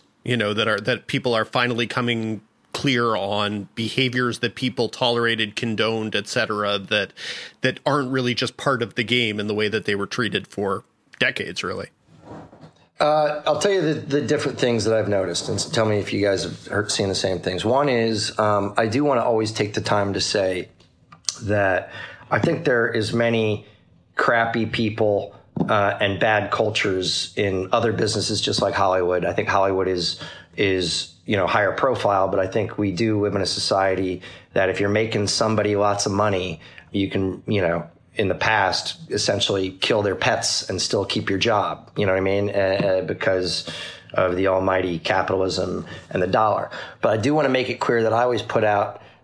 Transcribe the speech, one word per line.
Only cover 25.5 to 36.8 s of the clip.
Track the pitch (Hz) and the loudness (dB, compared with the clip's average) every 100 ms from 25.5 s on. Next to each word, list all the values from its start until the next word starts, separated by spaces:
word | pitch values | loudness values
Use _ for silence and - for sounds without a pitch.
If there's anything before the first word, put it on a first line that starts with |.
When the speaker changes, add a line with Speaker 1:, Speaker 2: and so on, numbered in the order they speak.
| - - | -4 0
Speaker 2:
uh, | 107 101 - | 2 2 0
and | 101 92 | -2 0
bad | 113 104 101 | 2 2 0
cultures | - 107 - 101 92 90 - - - | 0 0 0 0 0 -2 -4 -4 -2
in | 101 95 - | 0 0 0
other | 117 117 | 0 0
businesses, | 107 107 104 104 104 | 0 0 0 -2 -2
just | 117 117 | -2 0
like | 101 | 0
Hollywood. | 98 98 92 90 90 | 2 2 4 2 2
I | 90 | 0
think | - - | -2 0
Hollywood | 101 98 95 92 | 2 2 2 0
is, | 87 85 - - - - - | 0 -2 -6 -12 -16 -10 -2
is, | 98 92 85 - - - - | 0 2 0 -2 -6 -10 -2
you | 101 | 0
know, | 85 | 2
higher | 110 98 | 2 2
profile, | - 135 110 104 95 95 | 2 0 2 2 2 2
but | 95 | 0
I | 92 | 0
think | 113 95 - | 0 -2 -2
we | 104 | -2
do | 87 113 104 | 0 0 2
live | 101 | 0
in | 101 | 0
a | 90 | -2
society | - - 98 98 95 92 87 - - - | -2 0 2 2 0 -2 -4 -10 -20 -4
that | 98 95 | 0 0
if | 92 | 2
you're | 101 | 0
making | 107 113 107 98 | 0 0 0 0
somebody | - 110 107 104 | 0 2 2 2
lots | 101 104 101 107 | 2 2 2 0
of | |
money, | 98 107 95 90 80 - - | 0 2 0 -2 -8 -14 -20